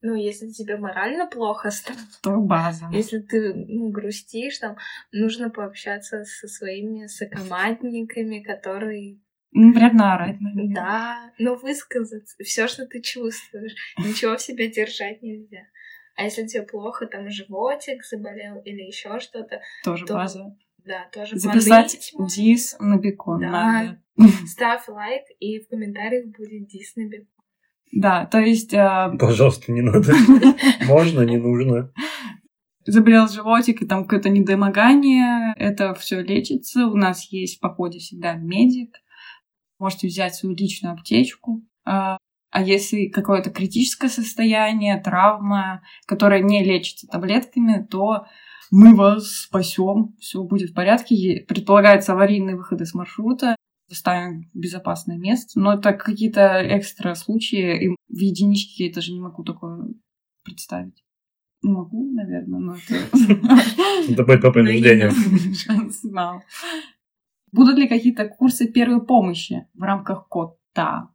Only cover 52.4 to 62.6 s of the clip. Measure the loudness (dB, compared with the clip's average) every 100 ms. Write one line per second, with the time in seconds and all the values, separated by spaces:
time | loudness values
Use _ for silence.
52.4 | -2 -8 -8 -8 -8 -10 -12 -8 -4 -2
53.4 | -2 -4 _ _ _ -8 -4 -4 -6 -12
54.4 | -14 -12 -10 -10 -8 -8 -8 -8 -4 -4
55.4 | -4 -2 0 0 0 -2 -4 -4 -2 4
56.4 | 4 4 0 -2 -4 -10 -8 -8 -6 -6
57.4 | -4 -4 -2 -2 -2 -4 _ -4 -2 2
58.4 | 2 2 -2 -8 -8 -6 -10 -10 -12 -14
59.4 | -12 -12 -12 -12 -14 -16 _ _ _ _
60.4 | -20 -18 -14 -12 -12 _ _ _ _ _
61.4 | _ _ -2 -2 -4 -8 -6 -6 -6 -8
62.4 | -8 -8